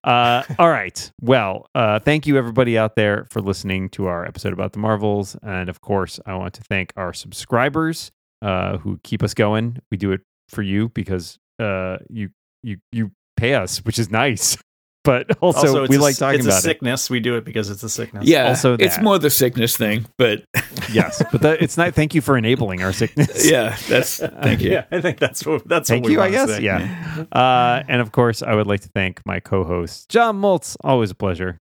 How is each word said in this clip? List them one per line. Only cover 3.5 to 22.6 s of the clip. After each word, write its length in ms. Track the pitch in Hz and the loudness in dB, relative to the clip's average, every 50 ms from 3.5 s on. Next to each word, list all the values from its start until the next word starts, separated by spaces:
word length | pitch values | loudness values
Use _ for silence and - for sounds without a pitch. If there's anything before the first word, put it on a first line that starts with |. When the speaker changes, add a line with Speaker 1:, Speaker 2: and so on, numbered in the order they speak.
| 95 - - 98 95 95 95 92 | -4 -4 -4 -4 -4 -4 -4 -6
Speaker 1:
to 160 | - - 98 | -6 -4 -4
our 200 | 90 87 85 87 | -4 -4 -4 -6
episode 280 | 82 - - - 101 92 | -10 -12 -6 -6 -6 -4
about 180 | 90 95 95 | -4 -6 -6
the 80 | - 104 | -4 -4
Marvels. 560 | 107 110 110 101 107 104 104 101 98 - - - - | 0 0 0 0 0 0 0 -2 -4 -6 -10 -14 -10
And 240 | 107 95 92 92 | -8 -6 -6 -6
of 140 | 90 87 _ | -6 -8 _
course, 360 | _ - 104 98 92 87 - - - | _ -2 -2 -2 -2 -4 -8 -14 -12
I 100 | - 95 | -10 -8
want 180 | 92 92 90 - | -8 -8 -8 -12
to 80 | - 104 _ | -14 -8 _
thank 240 | 104 95 90 - - | -4 -4 -4 -6 -8
our 160 | - 95 87 85 | -8 -8 -8 -8
subscribers, 1000 | - - 101 - - - _ 131 117 127 147 139 160 160 160 165 - - - _ _ _ _ _ _ | -12 -16 -14 -14 -16 -10 _ -2 0 0 0 0 -2 -2 -2 -4 -6 -12 -16 _ _ _ _ _ _
uh, 360 | - 104 92 92 92 92 98 | -4 -2 -2 -2 -2 -2 -4
who 240 | 98 - 104 95 - - | -6 -6 -8 -8 -8 -8
keep 180 | - 117 104 | -8 -4 -2
us 120 | - 104 - | -2 -4 0
going. 460 | - 110 104 107 110 113 120 120 - _ _ | 0 2 2 2 0 -2 -4 -8 -10 _ _
We 60 | 107 | -6
do 160 | 92 101 98 95 | -4 -2 -2 -2
it 80 | 95 _ _ _ _ _ | -4 _ _ _ _ _
for 140 | _ - - | _ -8 -6
you 260 | 104 95 98 101 110 117 | -4 -2 -2 -2 -2 -2
because, 480 | _ 120 92 - 95 90 82 - - _ _ _ _ - | _ -8 -6 -4 -6 -6 -6 -10 -18 _ _ _ _ -6
uh, 360 | 117 104 95 92 92 92 92 - - - | -6 -4 -4 -4 -4 -6 -8 -10 -12 -14
you, 200 | - 113 101 95 _ _ _ _ _ _ - | -10 -10 -10 -10 _ _ _ _ _ _ -12
you, 140 | 117 98 90 _ _ - | -12 -12 -12 _ _ -6
you 180 | 117 113 95 _ _ _ _ _ | -4 -4 -4 _ _ _ _ _
pay 200 | - 117 123 139 | -2 0 2 2
us, 240 | 120 92 87 - - | 0 0 -4 -6 -6
which 200 | - 113 - - | -6 -4 -2 -2
is 100 | 113 90 | -2 0
nice. 460 | 107 113 131 143 110 95 - - - - | 0 0 2 0 0 -2 -2 -4 -4 -4
<laughs> 60 | _ _ _ _ _ _ _ _ _ | _ _ _ _ _ _ _ _ _
But 320 | 147 127 123 - - - - | 2 2 2 2 -2 -2 2
also, 200 | - 180 160 - | 2 2 4 4
Speaker 2:
Also, 220 | 147 143 135 143 135 | 4 4 4 2 2
it's 60 | 127 | 4
Speaker 1:
we 40 | 135 | 4
Speaker 2:
a 60 | 139 | 4
Speaker 1:
like 100 | 147 143 | 4 2
Speaker 2:
s-, 60 | 131 - | 2 2
Speaker 1:
talking 200 | 143 135 139 147 | 0 2 2 2
Speaker 2:
it's 60 | 123 | 2
a 40 | - | 2
Speaker 1:
about 100 | - 92 | 2 2
it. 20 | |
Speaker 2:
sickness. 480 | - 165 160 - 139 120 127 127 - - | 2 0 -2 -2 -2 -4 -2 -2 -4 -4
We 120 | 127 120 | -4 -2
do 160 | 113 123 120 | -2 -2 -2
it 80 | 117 113 | -2 -6
because 240 | - 117 113 104 101 | -4 -6 -4 -4 -4
it's 120 | 101 95 - | -8 -10 -8
a 60 | 107 | -8
sickness. 360 | - - 113 - - 101 - | -6 -8 -8 -10 -8 0 4
Speaker 1:
Yeah. 160 | - 165 143 127 | 6 6 6 6
Speaker 3:
Yeah, 60 | 117 | 2
Speaker 1:
Also 240 | - - - 131 123 | 2 4 4 2 4
Speaker 3:
it's 240 | 113 190 180 - | 4 2 0 2
Speaker 1:
that. 60 | 185 214 | 2 4
Speaker 3:
more 140 | 214 196 | 4 4
the 120 | 180 143 147 | 4 4 2
sickness 480 | - - 135 123 123 127 113 117 - | 2 4 2 2 2 0 0 0 0
thing, 280 | - 110 104 104 117 110 - _ | 0 0 0 0 -2 -4 -8 _
but 260 | - 127 113 107 - - _ - | 2 2 2 2 -2 -6 _ -6
<laughs> 380 | 123 - - - - - - | -6 -6 -6 -12 -12 -10 0
Speaker 1:
Yes, 320 | 110 110 - - - - - - | 2 2 2 2 -2 -4 -2 0
but 100 | - - | 2 2
that, 200 | 151 151 160 156 | 4 4 4 2
it's 160 | 175 131 - | 0 -2 0
not. 180 | 165 170 175 - | 0 0 2 2
Thank 180 | 156 151 147 - | 0 0 2 0
you 60 | 160 | 0
for 160 | 123 143 139 | 2 2 2
enabling 460 | 123 110 113 131 131 | 2 4 2 2 0